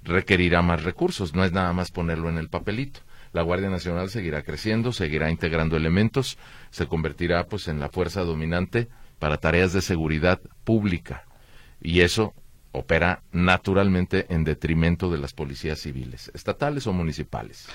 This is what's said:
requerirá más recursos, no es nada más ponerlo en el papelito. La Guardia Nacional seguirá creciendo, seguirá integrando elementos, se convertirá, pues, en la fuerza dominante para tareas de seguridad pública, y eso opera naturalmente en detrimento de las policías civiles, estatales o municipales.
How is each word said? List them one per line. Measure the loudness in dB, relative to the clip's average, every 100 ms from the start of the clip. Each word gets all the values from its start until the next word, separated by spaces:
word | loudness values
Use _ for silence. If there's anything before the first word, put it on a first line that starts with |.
requerirá | -2 0 4 4 6 4
más | 4 2
recursos, | -2 -2 -2 -2 -2 0
no | 2
es |
nada | 2 0
más | -2 -4
ponerlo | -4 -2 -2 -2
en | -4
el | -4
papelito. | -6 -4 -6 -6 -10 -18 -20 -6
La | -2
Guardia | 0 0 0
Nacional | -2 -2 -4 -4
seguirá | -4 -4 -4
creciendo, | -6 -4 0 0 0
seguirá | -2 -2 0 0
integrando | 0 0 0 2 2
elementos, | 4 4 2 0 -4 -8 -16 -20 -18
se | -6 -4
convertirá, | -2 -4 -4 0 0 0
pues, | -6 -6
en | -4
la | -4
fuerza | -2 -2 0
dominante | -2 -2 -2 -2 0 -2 -4 -8 -20 -6
para | -2 0
tareas | 2 4 4
de | 2
seguridad | 0 0 0 2 2 2 -2 -8
pública, | 0 2 2 -2 -4 -14 -14 -20 -20 -20 -20 -10
y | 0 4
eso | 6 4 0 -4 -20 -20 -10
opera | -10 0 2 2 0 -4
naturalmente | 2 4 4 2 2 4 2 2 0 0
en | 0
detrimento | 0 0 0 2 4 2 0
de | -2
las | -4
policías | -8 -8 -6 -6 -6
civiles, | -6 -8 -10 -12 -16
estatales | -8 -6 -2 -2 -2 -2
o |
municipales. | -2 -2 -4 -8 -8 -10 -14 -18